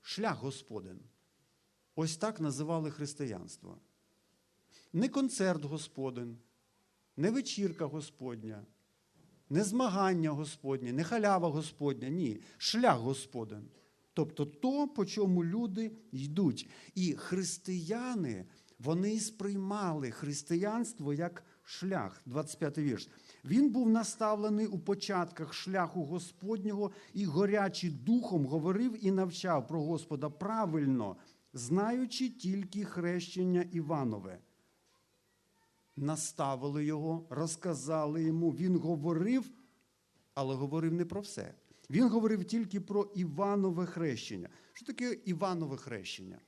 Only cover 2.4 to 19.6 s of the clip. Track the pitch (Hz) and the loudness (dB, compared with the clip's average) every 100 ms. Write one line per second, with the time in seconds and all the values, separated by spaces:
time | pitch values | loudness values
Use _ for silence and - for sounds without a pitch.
2.4 | 156 139 151 165 156 151 147 - 135 95 | -2 -2 -2 0 -2 -4 -8 -6 -6 -6
3.4 | 87 - 92 87 _ _ _ _ _ _ | -10 -16 -18 -18 _ _ _ _ _ _
4.4 | _ _ _ - _ 165 254 277 269 - | _ _ _ -20 _ 0 2 2 0 2
5.4 | 190 170 143 156 156 - 135 120 120 117 | 2 2 -2 -6 -8 -4 -4 -4 -8 -10
6.4 | _ _ _ _ _ _ _ - 175 247 | _ _ _ _ _ _ _ 0 2 2
7.4 | - - 196 165 151 151 147 _ 127 120 | -2 -2 -2 0 -4 -4 -10 _ -8 -6
8.4 | 110 107 101 _ _ _ _ _ - _ | -8 -10 -14 _ _ _ _ _ -20 _
9.4 | _ 147 202 233 254 190 190 180 160 147 | _ 2 2 2 2 4 4 4 2 0
10.4 | 151 - 135 135 127 131 165 233 202 185 | -4 -6 -2 -2 0 0 0 4 4 6
11.4 | 170 151 151 - 147 127 127 170 139 104 | 4 0 -4 -2 -2 0 -2 0 0 -2
12.4 | - - - 220 247 131 113 135 - 123 | -10 -4 0 4 6 6 2 -2 -6 -8
13.4 | 107 104 - - _ _ _ - 156 165 | -8 -8 -14 -20 _ _ _ -2 -2 -2
14.4 | 147 - 254 277 285 254 196 214 196 180 | -4 0 0 2 0 0 -2 2 4 4
15.4 | 170 208 233 185 226 220 - 131 139 151 | 4 0 0 -2 -4 -6 -10 -6 -2 2
16.4 | 160 113 - - - - 180 135 - 180 | 2 2 -8 -16 -10 -2 0 0 -2 -2
17.4 | 180 - - 185 160 226 254 233 147 101 | -2 -6 -4 -4 -2 -4 -2 -2 -2 -4
18.4 | 92 - _ _ 120 165 202 220 214 - | -8 -18 _ _ 0 2 2 0 -4 -6
19.4 | 196 202 | -4 -2